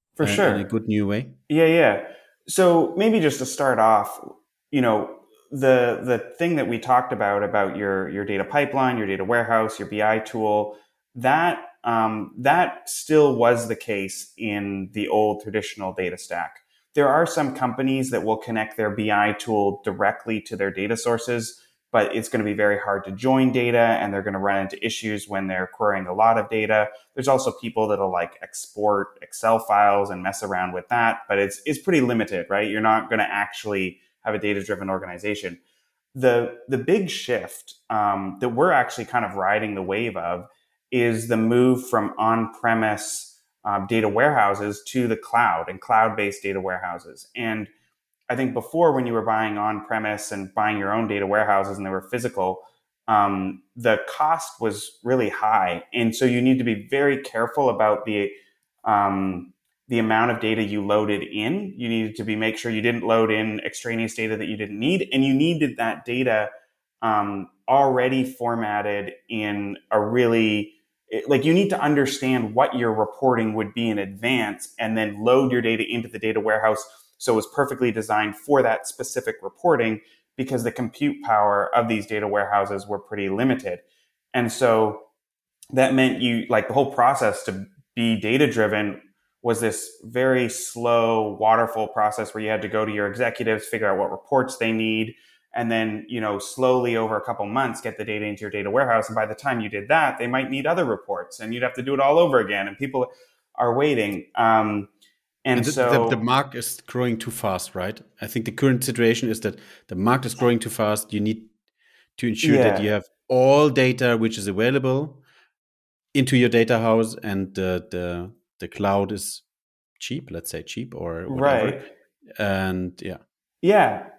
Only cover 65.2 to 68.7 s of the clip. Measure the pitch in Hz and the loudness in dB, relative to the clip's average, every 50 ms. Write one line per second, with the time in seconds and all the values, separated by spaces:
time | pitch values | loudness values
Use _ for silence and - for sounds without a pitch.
65.2 | 135 139 131 135 156 170 175 151 151 131 110 - 117 113 110 113 - 120 120 127 | 2 4 4 4 4 2 2 2 0 -2 -2 -2 -2 -2 -4 -4 -6 -4 -2 0
66.2 | 131 123 110 107 104 107 - - _ _ _ _ _ _ _ - 113 113 107 104 | 2 2 2 2 0 -2 -6 -14 _ _ _ _ _ _ _ -4 0 0 2 2
67.2 | 101 101 101 98 92 - _ _ - - 131 139 139 135 127 127 127 131 135 131 | 0 -2 -4 -8 -8 -12 _ _ 0 2 4 6 6 4 4 2 2 2 2 0
68.2 | 127 131 - - 120 117 117 117 110 104 | -2 -2 -4 -6 -4 -4 -2 -2 -2 -2